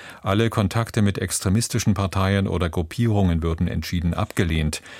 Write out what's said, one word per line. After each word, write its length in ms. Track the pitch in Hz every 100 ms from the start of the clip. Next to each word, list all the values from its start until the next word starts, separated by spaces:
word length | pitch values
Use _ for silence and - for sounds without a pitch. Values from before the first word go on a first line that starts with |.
| - -
Alle 280 | 104 101 113
Kontakte 520 | 120 98 113 113 -
mit 160 | 101 95
extremistischen 760 | 98 - 98 101 - 117 113
Parteien 520 | 95 98 95 95 101 95
oder 240 | 90 87
Gruppierungen 720 | 87 80 - 117 104 92 82
würden 240 | 82 80 87
entschieden 480 | 82 - 87 85
abgelehnt. 680 | 82 104 - 87 80 76 - - -